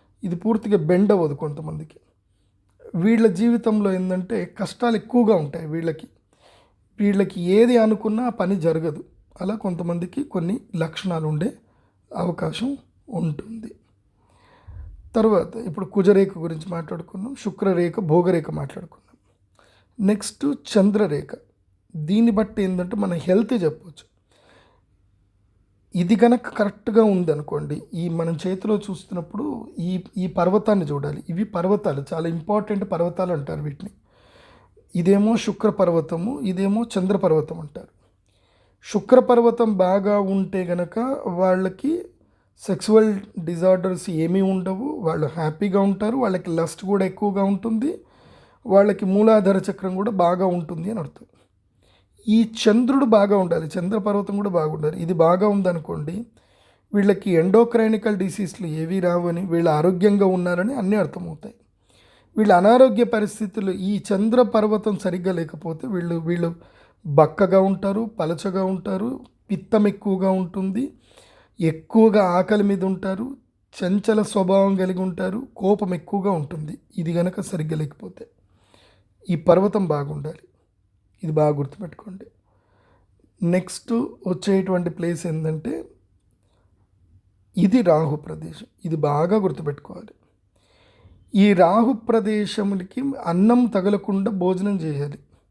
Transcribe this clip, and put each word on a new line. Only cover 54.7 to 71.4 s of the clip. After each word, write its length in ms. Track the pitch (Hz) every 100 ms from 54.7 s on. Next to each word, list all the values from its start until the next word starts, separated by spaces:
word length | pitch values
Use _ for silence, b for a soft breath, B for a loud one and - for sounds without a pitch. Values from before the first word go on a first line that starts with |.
| 156 151 180
ఇది 100 | 165
బాగా 340 | 180 165 185 208
ఉందనుకోండి, 680 | 202 185 165 - 156 151 190 240 b b b b b b
వీళ్ళకి 360 | 202 196 196 196 170
ఎండోక్రైనికల్ 760 | 180 214 233 240 220 220 220 202
డిసీజ్లు 440 | 190 156 185 - 170 156
ఏవీ 160 | 160 190 175
రావని, 380 | 175 175 170 185
వీళ్ళు 180 | 170 165
ఆరోగ్యంగా 580 | 151 175 180 208 202 196 185
ఉన్నారని 380 | 180 175 202 277
అన్నీ 160 | 190 214
అర్థమవుతాయి. 520 | 156 180 170 151 - - _ _ b b b b b -
వీళ్ళ 160 | 208
అనారోగ్య 520 | 180 196 247 262 208 233
పరిస్థితులు 600 | 220 208 - 208 214 190 190 185
ఈ 40 | 208 -
చంద్ర 320 | 196 220 240 233 220
పర్వతం 420 | 214 214 214 196
సరిగ్గా 300 | 190 180 180
లేకపోతే 540 | 175 165 156 165 160 262
వీళ్ళు, 300 | 185 170 170 160
వీళ్ళు 220 | 175 170 170 b b b b 160
బక్కగా 560 | 143 151 - 190 190 190
ఉంటారు, 340 | 190 202 202 226 -
పలచగా 440 | 160 165 202 185 190
ఉంటారు, 360 | 190 - 190 226 - - _ -
పిత్తం 340 | 190 - 220 208
ఎక్కువగా 440 | 202 202 190 190 190
ఉంటుంది, 420 | 175 196 190 196 277 - b b b b